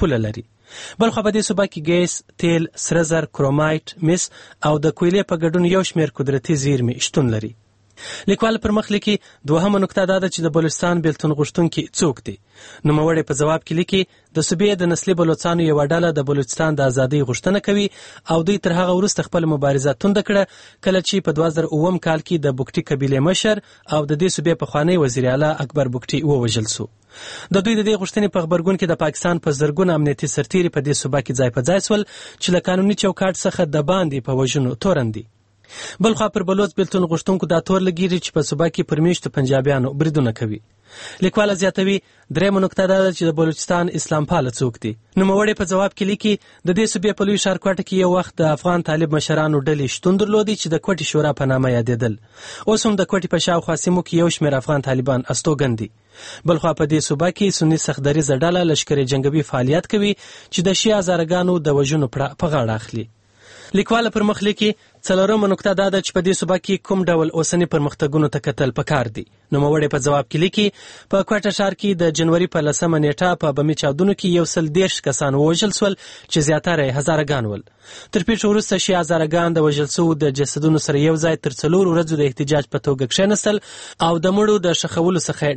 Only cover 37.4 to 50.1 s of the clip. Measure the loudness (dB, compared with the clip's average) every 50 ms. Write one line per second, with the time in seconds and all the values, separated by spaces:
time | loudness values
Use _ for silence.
37.4 | 0 0 0 0 2 2 0 2 2 0 0 0 0 0 0 -2 -4 -2 -2 -2
38.4 | -2 -2 0 0 -2 0 0 -2 -4 -2 0 2 2 2 2 0 -4 -6 -2 -2
39.4 | 0 2 2 2 2 2 2 0 0 -2 -2 -2 -2 0 0 0 0 0 -2 -2
40.4 | -4 -6 -6 -8 -12 _ _ _ _ _ -20 -20 -18 -16 -6 -2 -2 0 2 2
41.4 | 2 2 2 0 0 0 0 0 0 0 0 -2 -4 _ _ _ _ -6 -2 0
42.4 | 0 2 2 2 0 0 0 0 2 2 4 4 2 2 0 0 0 0 2 2
43.4 | 0 0 0 -2 -4 -2 0 0 0 -2 -2 -4 -4 -2 -2 -2 0 0 0 0
44.4 | 0 -2 -2 -2 -2 -4 -4 -4 -8 -8 -8 -10 _ _ 0 2 2 4 4 2
45.4 | 2 2 0 -2 -2 -2 0 0 0 0 -2 -2 -4 -2 -2 -2 0 0 -2 -2
46.4 | _ -10 -20 _ -4 -2 0 0 0 0 0 -2 -2 -2 -2 0 0 0 0 0
47.4 | 0 -2 -2 -2 -2 -2 -2 -2 -4 -2 0 0 2 2 2 0 -2 -2 -2 0
48.4 | 0 0 0 0 0 0 0 0 0 0 0 0 0 0 0 0 0 0 0 0
49.4 | 2 2 0 0 0 0 0 0 -2 -4 -4 -2 0 2